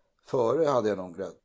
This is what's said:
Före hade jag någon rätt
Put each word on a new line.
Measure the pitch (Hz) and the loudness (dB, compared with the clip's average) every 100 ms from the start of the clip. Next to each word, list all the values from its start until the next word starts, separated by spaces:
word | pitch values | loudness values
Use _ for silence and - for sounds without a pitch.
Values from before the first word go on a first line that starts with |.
| _ _ - | _ _ -4
Före | 135 113 143 151 | 0 2 2 2
hade | 127 107 | 2 2
jag | 95 | 0
någon | 90 | -4
rätt | 87 90 - | -10 -10 -12